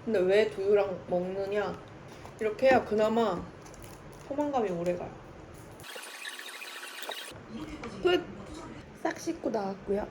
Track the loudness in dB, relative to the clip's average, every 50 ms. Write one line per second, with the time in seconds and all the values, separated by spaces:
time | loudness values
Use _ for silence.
0 | 0 4 4 4 6 8 8 8 6 6 2 0 4 6 6 6 6 4 0 -6
1 | -2 0 0 2 2 0 -2 -2 -2 0 0 0 0 0 -4 -6 -12 -14 -16 -16
2 | -16 -16 -16 -16 -16 -16 -8 -2 -2 -2 2 6 8 10 10 8 8 4 4 4
3 | 4 6 6 4 4 4 2 0 -4 -8 -12 -16 -16 -16 -16 -16 -16 -16 -16 -16
4 | -16 -16 -16 -16 -8 -4 -2 0 0 2 2 2 2 2 0 0 0 0 0 0
5 | -4 -8 -10 -14 -16 -16 -16 -16 -16 -16 -16 -16 -16 -16 -16 -14 -14 -12 -12 -12
6 | -12 -12 -12 -10 -10 -10 -10 -10 -10 -10 -10 -10 -10 -10 -10 -10 -12 -10 -10 -10
7 | -8 -8 -8 -8 -8 -10 -12 -12 -12 -12 -10 -10 -8 -10 -10 -10 -10 -10 -8 2
8 | 4 4 4 4 2 -2 -12 -12 -12 -12 -12 -12 -12 -12 -12 -14 -14 -16 -16 -4
9 | -4 -4 -4 -2 -4 -4 -4 -2 -2 -2 0 0 -2 -2 -4 -6 -2 0 0 0
10 | 0 -4